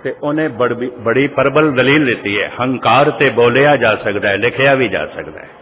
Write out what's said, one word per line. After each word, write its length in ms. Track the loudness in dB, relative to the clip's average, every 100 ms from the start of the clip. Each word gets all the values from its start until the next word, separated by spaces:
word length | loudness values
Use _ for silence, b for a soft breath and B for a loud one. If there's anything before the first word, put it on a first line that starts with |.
ਤੇ 120 | -8 -6
ਉਹਨੇ 240 | -4 -2 -4
ਬੜੀ, 440 | -2 -2 -2 -6 -6
ਬੜੀ 280 | -2 0 0
ਪ੍ਰਬਲ 440 | 0 0 2 2
ਦਲੀਲ 340 | 2 2 2 2
ਦਿੱਤੀ 360 | -2 -2 -4
ਹੈ, 100 | -4 -4
ਹੰਕਾਰ 500 | -4 -2 2 4 2
ਤੇ 180 | 2 0
ਬੋਲਿਆ 460 | 4 2 4 4 4
ਜਾ 200 | 2 0
ਸਕਦਾ 340 | -2 -2 -2
ਹੈ, 80 | -2
ਲਿਖਿਆ 360 | -2 0 0
ਵੀ 140 | 2 0
ਜਾ 200 | -2 -6
ਸਕਦਾ 320 | -10 -14 -14
ਹੈ 100 | -20 -20